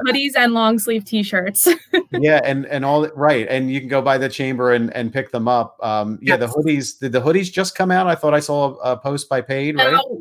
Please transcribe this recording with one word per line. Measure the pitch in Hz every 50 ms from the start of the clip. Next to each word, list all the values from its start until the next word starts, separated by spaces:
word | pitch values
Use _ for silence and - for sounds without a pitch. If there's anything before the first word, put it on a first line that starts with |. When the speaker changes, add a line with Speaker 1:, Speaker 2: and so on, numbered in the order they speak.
| 262
Speaker 1:
hoodies | 254 247 277 277 285 262
and | 254 240 233 233
long | 226 226 220 233
sleeve | 220 - 233 226 220 208
t-shirts. | - 226 214 202 202 202 185 185 202 202 - - 349 330
<laughs> | 330 - - - 349 370 - - 123
Speaker 2:
Yeah, | 147 151 151 139 120
and, | 139 135 139 135
and | - 143 135 135
all, | 139 147 151 156 156 156
right. | 135 147 151 143 117 110 -
And | 131 131 131 131
you | 135 139
can | 127 123
go | 139 135
by | 123 135 135
the | 127 135 131
chamber | - - 135 131 131 117 127 123 120
and, | 117 117 113 -
and | 123 117 113 120
pick | 135 123 -
them | - 120 110
up. | 120 123 120 117 - - -
Um, | 113 110 107 107 107 107 107 -
yeah, | - - 135
the | 123 120
Speaker 1:
Yes. | 117 127
Speaker 2:
hoodies, | 151 151 160 147 139 123 - - -
did | 139 127 120
the | 127
hoodies | 123 156 170 196 185 185
just | - 190 190 185 -
come | - 185 185
out? | 185 185 185
I | 175 165
thought | - 156 147 147
I | 147
saw | 147 - 147 147 139 135 135 -
a, | - 127
a | 123
post | 120 - 139 143 143 - -
by | 139 127
Paid, | 120 - 135 135 143 151 151
right? | 196 262 262 -
Speaker 1:
No, | - - - - 330